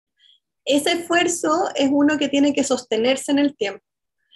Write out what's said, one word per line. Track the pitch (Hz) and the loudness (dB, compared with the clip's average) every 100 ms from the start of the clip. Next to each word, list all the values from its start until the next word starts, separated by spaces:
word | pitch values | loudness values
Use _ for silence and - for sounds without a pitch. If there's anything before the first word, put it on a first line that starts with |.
| _ _ _ _ _ _ - | _ _ _ _ _ _ 0
Ese | 285 285 | 0 2
esfuerzo | 339 - 339 349 339 320 320 381 - | -2 0 0 0 -2 -2 0 -2 -2
es | 277 | 0
uno | 285 285 302 | 2 2 2
que | 294 | 0
tiene | 277 285 | 2 2
que | 277 | 0
sostenerse | 262 247 - 220 233 262 - | 0 -2 -2 -2 0 -2 0
en | 285 | 0
el | 285 285 | 0 -2
tiempo. | 196 196 _ _ _ _ _ | -6 -8 _ _ _ _ _